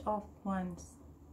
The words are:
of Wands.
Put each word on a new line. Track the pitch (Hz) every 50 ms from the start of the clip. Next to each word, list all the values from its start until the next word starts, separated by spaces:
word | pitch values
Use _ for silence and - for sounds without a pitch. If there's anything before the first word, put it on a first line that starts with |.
| -
of | 214 214 208 202 - - - -
Wands. | 196 190 185 185 180 175 - - - - - - - - - - -